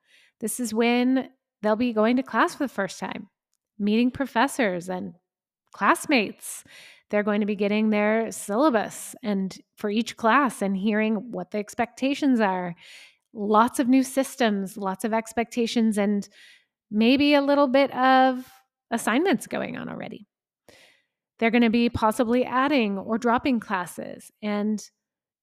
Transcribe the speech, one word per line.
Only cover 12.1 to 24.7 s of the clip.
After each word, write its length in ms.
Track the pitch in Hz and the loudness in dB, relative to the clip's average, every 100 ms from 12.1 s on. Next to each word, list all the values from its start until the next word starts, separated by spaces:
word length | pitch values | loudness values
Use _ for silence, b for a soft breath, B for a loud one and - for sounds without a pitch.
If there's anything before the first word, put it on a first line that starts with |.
| 285 285 240 | 0 2 2
are. 360 | 208 185 180 170 B B B B _ | 2 0 -4 -10 B B B B _
Lots 460 | 226 208 214 233 - | -8 2 4 4 2
of 100 | 240 | 2
new 140 | 269 | 2
systems, 760 | 254 - 262 - 233 202 190 - | 2 -2 -4 -2 0 0 -6 -8
lots 260 | 190 190 | -8 -4
of 100 | 226 | -2
expectations, 840 | 220 220 - 226 - 233 240 226 208 | -4 -2 -4 -4 -2 0 2 2 2
and 300 | 202 208 196 b b b b _ - | 0 0 -4 b b b b _ -6
maybe 420 | 214 226 269 285 | 2 4 4 4
a 80 | 294 | 4
little 260 | 277 285 285 | 4 2 4
bit 260 | 262 269 247 | 4 2 2
of 540 | 262 262 262 254 254 - _ _ - | 4 6 4 2 -8 -20 _ _ -8
assignments 560 | 233 - 233 381 269 - | -4 2 2 2 0 -2
going 280 | - - - | -8 -6 -8
on 140 | - | -10
already. 380 | - - - 208 _ _ _ _ b b b b _ _ - | -12 -12 -14 -20 _ _ _ _ b b b b _ _ -2
They're 140 | 226 | 2
gonna 180 | 240 233 | 4 4
be 200 | 233 233 | 4 2
possibly 560 | - 220 220 226 247 247 | 2 0 2 0 0 0
adding 520 | 247 277 294 214 196 | 0 0 2 0 -4
or 200 | 185 226 | -4 -2
dropping 420 | 240 247 302 240 | 0 0 0 -2
classes. 720 | - 196 175 - - - - _ | -2 -6 -6 -12 -14 -14 -20 _
And 400 | 208 208 208 | -6 -2 -2